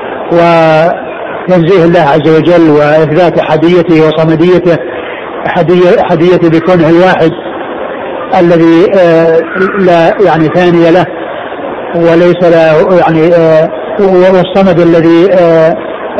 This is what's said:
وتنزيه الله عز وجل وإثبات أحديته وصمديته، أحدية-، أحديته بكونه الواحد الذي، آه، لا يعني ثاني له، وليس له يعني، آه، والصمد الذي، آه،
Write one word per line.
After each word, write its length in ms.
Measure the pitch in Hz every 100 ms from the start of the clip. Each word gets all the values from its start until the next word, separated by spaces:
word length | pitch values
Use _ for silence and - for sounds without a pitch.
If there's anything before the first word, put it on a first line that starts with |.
| - - -
وتنزيه 1500 | 170 170 165 160 156 170 - - - - - - 180 160 190 170
الله 140 | 175
عز 380 | 147 151 147 160
وجل 320 | 151 175 160
وإثبات 680 | 147 147 156 151 156 170 -
أحديته 680 | - 156 165 180 160 160 156
وصمديته، 720 | 156 165 160 175 175 170 156 - - - - - - -
أحدية-، 540 | 180 160 180 180 226
أحديته 480 | - 165 175 170 170
بكونه 400 | 160 185 180 156
الواحد 420 | 165 185 170 165 - - - - - - - - - - -
الذي، 460 | 170 170 165 165 185 196
آه، 400 | 170 165 165 165 160 190 190 202
لا 280 | 180 170 170 - 185
يعني 200 | 160 156
ثاني 460 | 165 175 170 165
له، 140 | 175 156 - - - - - - - - 170
وليس 480 | 165 165 175 175
له 540 | 175 165 160 156 185 180
يعني، 360 | 160 160 165 170
آه، 340 | 165 156 165 - - -
والصمد 800 | 196 180 185 190 165 196 190 170
الذي، 540 | 170 170 165 165 190
آه، 420 | 185 170 165 160 165 - - -